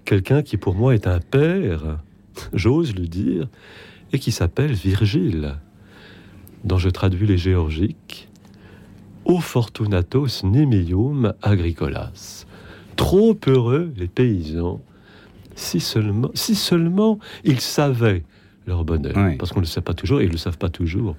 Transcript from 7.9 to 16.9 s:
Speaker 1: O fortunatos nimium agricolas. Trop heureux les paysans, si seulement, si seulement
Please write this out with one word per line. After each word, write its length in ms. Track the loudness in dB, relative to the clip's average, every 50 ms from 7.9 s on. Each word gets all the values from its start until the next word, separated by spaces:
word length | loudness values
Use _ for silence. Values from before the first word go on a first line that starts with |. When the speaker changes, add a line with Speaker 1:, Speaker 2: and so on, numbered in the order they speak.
| -4 -6 -16 -20 -20 -20 -20 -20 -20 -20 -20 -20 -20 -20 -20 -20 -20 -20 -20 -20 -20 -20 -20 -20 -20 -6 0
Speaker 1:
O 140 | 2 2 2
fortunatos 1040 | 2 -2 -2 -2 -2 -2 -4 -6 -4 0 0 0 0 0 0 -2 0 -2 -4 -2 0
nimium 920 | 2 4 4 4 4 4 2 2 0 0 0 0 0 0 0 0 0 -2 -2
agricolas. 680 | 0 0 2 2 2 0 -2 -2 -4 -4 -4 -6 -8 -10 -12 -16 -18 -18 -20 -20 -20 -20 -20 -20 -20 -20 -20 -20 -20 -12 -4
Trop 400 | -2 0 4 4 6 6 6 4 2 4
heureux 440 | 4 4 4 4 4 2 0 0 -2 -6
les 100 | -6 -8
paysans, 760 | -4 0 2 2 2 2 0 -2 -4 -4 -4 -4 -4 -4 -8 -12 _ -20 -20 -20 -20 -20 -20 -20 -20 -20 -20 -20 -20 -16
si 240 | -12 -8 -4 -2 -2
seulement, 500 | -2 -2 -2 0 0 0 0 0 -2 -2 -4
si 220 | -4 -2 0 0
seulement 640 | 0 0 2 2 2 2 2